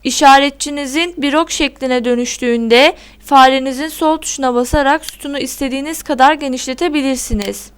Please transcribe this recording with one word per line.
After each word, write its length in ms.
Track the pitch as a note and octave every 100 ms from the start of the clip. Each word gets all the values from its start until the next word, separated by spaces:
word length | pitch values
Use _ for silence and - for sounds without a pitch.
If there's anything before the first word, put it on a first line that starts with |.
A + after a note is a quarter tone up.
İşaretçinizin 1080 | C#4+ - C#4+ C#4 C#4 C#4 D4 C#4+ C#4 C#4+ F4 E4+
bir 160 | C#4
ok 160 | D4 E4
şekline 540 | - C#4+ - C4 B3
dönüştüğünde 920 | A#3+ A#3+ B3 - B3 A#3 A3+ A#3 D4 - - -
farenizin 640 | - C#4 C4 C4+ C4+ B3+ D#4
sol 300 | - D#4 D#4+
tuşuna 360 | - - C4
basarak 520 | A#3+ B3 D4+ C4+ D4+ -
sütunu 320 | - C#4+ C#4+
istediğiniz 640 | B3+ - C4+ C4+ C#4+ D#4+
kadar 320 | - C4 C4+
genişletebilirsiniz. 1400 | D#4 C#4+ B3+ C4+ B3+ E4+ D4 C#4 B3+ - A3 G3+ G3+ -